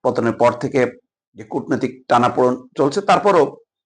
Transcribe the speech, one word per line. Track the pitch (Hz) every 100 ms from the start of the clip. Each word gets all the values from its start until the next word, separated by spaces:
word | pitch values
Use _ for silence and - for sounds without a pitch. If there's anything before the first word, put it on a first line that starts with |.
পতনের | 123 123 113
পর | 113 120
থেকে | 120 135 131 123 - _ _ _
যে | -
কূটনৈতিক | 107 156 - 127 131 - -
টানাপোড়েন | 120 120 131 127 123 - -
চলছে, | 139 196
তারপরও, | 196 175 202 180 143 - _ _